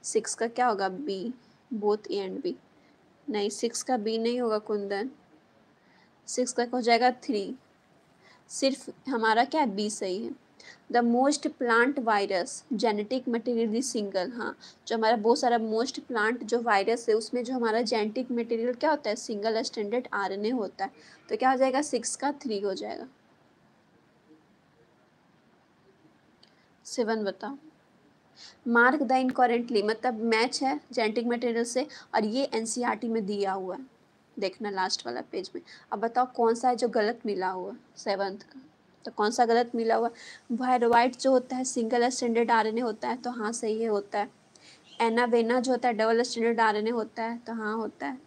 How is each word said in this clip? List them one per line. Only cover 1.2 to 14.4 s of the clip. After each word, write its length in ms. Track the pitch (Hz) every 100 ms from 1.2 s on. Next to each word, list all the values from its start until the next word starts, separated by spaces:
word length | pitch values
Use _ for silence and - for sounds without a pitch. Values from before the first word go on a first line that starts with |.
| 233 247 _ _ _
both 320 | 226 208 208 -
A 160 | 202 190
and 140 | 190
B। 100 | 180 - _ _ _ _ _ _ -
नहीं, 200 | 214 202
सिक्स 320 | 226 233 233
का 140 | - 254
B 220 | 208 226
नहीं 220 | 226 240
होगा 180 | 240 214
कुंदन, 520 | 214 208 202 202 240 - _ _ _ _ _ _ _ _ _ _ -
सिक्स 260 | - 247
का 140 | - 240
हो 80 | 254
जाएगा 300 | 233 233 247
थ्री। 440 | 247 - 214 190 262 _ _ _ _ _ _ _ - _
सिर्फ 600 | - 269 269 - - -
हमारा 360 | 247 220 220
क्या 160 | 254 320
है? 60 | 269
B 240 | 196 208
सही 340 | 208 190 185
है। 220 | 226 - _ _ - - _
The 100 | 240
most 440 | 233 233 269 294 302
plant 520 | - 240 226 240 285
virus 520 | 226 214 202 190 175 - -
genetic 560 | 220 233 208 208 262 262
material 460 | 233 233 233 226
is 220 | 220 240 240
single, 360 | 202 196 180
हाँ, 220 | 233